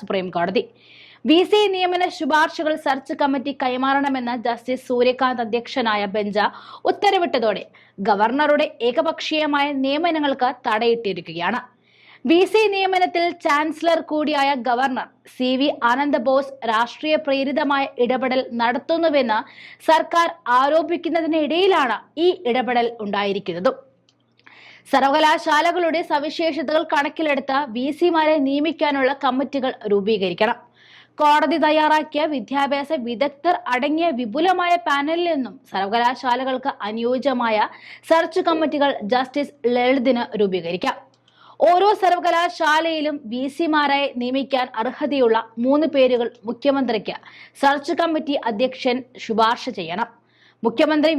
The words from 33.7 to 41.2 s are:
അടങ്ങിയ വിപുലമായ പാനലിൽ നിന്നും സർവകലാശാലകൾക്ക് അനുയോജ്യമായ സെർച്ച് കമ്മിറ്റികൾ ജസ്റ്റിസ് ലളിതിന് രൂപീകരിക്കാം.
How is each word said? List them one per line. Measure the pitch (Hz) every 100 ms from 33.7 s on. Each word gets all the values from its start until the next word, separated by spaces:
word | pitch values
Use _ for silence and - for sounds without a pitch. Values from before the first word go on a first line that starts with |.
അടങ്ങിയ | 247 285 311 339 247
വിപുലമായ | 233 262 370 370 349 349 339
പാനലിൽ | 285 285 339 349
നിന്നും | 302 226 - -
സർവകലാശാലകൾക്ക് | 190 196 233 240 254 269 247 262 254 269 - 208
അനുയോജ്യമായ | 226 233 254 269 247 233 214 247 - - - -
സെർച്ച് | 330 330 370 339
കമ്മിറ്റികൾ | 320 302 294 285 - 202
ജസ്റ്റിസ് | 247 262 294 277 - 240 247
ലളിതിന് | 247 269 240 240 233 214
രൂപീകരിക്കാം. | 202 180 165 175 262 - - _